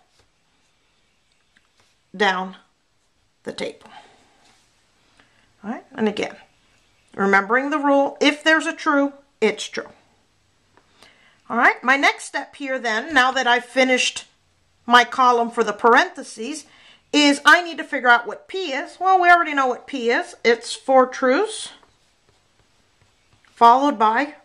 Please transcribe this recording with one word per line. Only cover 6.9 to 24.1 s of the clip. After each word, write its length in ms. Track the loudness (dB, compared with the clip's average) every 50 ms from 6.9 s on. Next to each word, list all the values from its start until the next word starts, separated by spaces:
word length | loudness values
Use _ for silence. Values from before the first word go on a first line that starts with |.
| _ _ _ _ -8
remembering 540 | -4 -2 0 0 0 0 0 -2 -2 -2 -4
the 100 | -4 -4
rule, 380 | 0 0 2 2 0 0 -2 -2
if 240 | 0 0 0 0 0
there's 220 | 0 0 0 0
a 100 | -4 -8
true, 380 | -6 -4 -2 0 0 0 -2 -4 -10 _ _ _ -4
it's 280 | -2 -2 -2 -4 -10 -12
true. 200 | -12 -12 -12 -14 -16 _ _ _ _ _ _ _ _ _ _ _ _ _ _ _ _ _ _ _ _ _ _ _ _ _ _ _ _ _ _ -8
All 80 | -2 0
right, 240 | 2 0 0 0 0
my 120 | 0 0
next 300 | 2 2 0 -2 -2 -8
step 300 | -12 -10 -10 -12 -12 -14 -12
here 200 | -10 -8 -8 -6
then, 360 | -4 -4 -4 -6 -4 -2 0
now 180 | 2 2 2
that 160 | 0 0 0 0
I've 180 | 0 0 -2
finished 600 | -2 0 0 2 2 2 0 0 -2 -6 -8 -14 _ _ _ _ _ _ _ _ _ _ _ _
my 180 | 4 4 4 4
column 460 | 4 0 0 2 2 4 2 0 -2
for 140 | -2 -4 -4
the 100 | -4 -2
parentheses, 920 | 0 2 4 4 4 4 2 -4 -14 -18 -16 -14 -14 -12 -12 -12 -14 -16 _ _ _ _ -20 _ _ _ _
is 300 | 0 2 2 2 2 2 4
I 200 | 4 4 4 4
need 140 | -2 -10 -12
to 40 | -12
figure 260 | -8 -6 -2 2 4
out 180 | 4 4 2 -4
what 200 | -14 -14 -14 -12
P 240 | -10 -8 -8 -6
is. 280 | -6 -8 -8 -10 -10 -4
Well, 200 | 0 2 2 4
we 100 | 4 4
already 240 | 4 4 2 0 -2
know 140 | -2 -2 -2
what 200 | -2 -6 -8 -10
P 240 | -8 -4 -2 -2
is. 240 | -2 -2 -4 -6 -10 -4 0
It's 320 | 0 0 0 -2 -10 -14
four 320 | -10 -2 2 2 2 2 2
truths, 600 | 0 -2 0 0 0 0 0 -4 -6 -10 -16 -16 -20 -20 _ _ _ _ _ _ _ _ _ _ _ _ _ _ _ _ _ _ _ _ _ _ _ _ _ _ _ _ _ _ _ _ _
followed 520 | _ _ 4 6 6 6 6 4 0 0 0
by 380 | 0 0